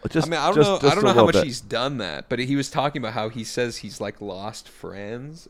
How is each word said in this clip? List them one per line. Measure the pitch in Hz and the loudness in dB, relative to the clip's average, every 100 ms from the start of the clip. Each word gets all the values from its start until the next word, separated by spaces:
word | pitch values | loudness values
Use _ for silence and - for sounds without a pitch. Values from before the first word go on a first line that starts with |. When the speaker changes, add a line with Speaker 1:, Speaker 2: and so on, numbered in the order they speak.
| - | -2
Speaker 1:
Just, | 160 151 | -2 0
Speaker 2:
I | |
mean, | 165 | 0
I | 151 | 2
don't | 151 | 6
Speaker 1:
just, | 143 | 6
Speaker 2:
know, | 190 | 6
Speaker 1:
just | 139 | 4
Speaker 2:
I | 127 | 4
don't | 135 | 6
Speaker 1:
a | |
Speaker 2:
know | |
how | 185 | 6
Speaker 1:
little | - | 6
Speaker 2:
much | 101 | 6
Speaker 1:
bit. | - | 2
Speaker 2:
he's | 117 | -2
done | - 113 131 135 | -6 -4 -2 -4
that, | 92 73 - | -6 -8 -6
but | 120 | -4
he | 127 139 | -2 -2
was | 135 | -2
talking | 147 139 143 | -2 -2 -4
about | 113 | -6
how | 117 110 | -4 -6
he | 117 113 | -6 -8
says | - 120 110 | -4 -4 -4
he's, | 104 - | -12 -8
like, | 104 - | -8 -8
lost | 101 92 104 107 - | -10 -10 -10 -12 -16
friends, | - 87 98 104 117 139 165 | -16 -14 -12 -10 -10 -12 -16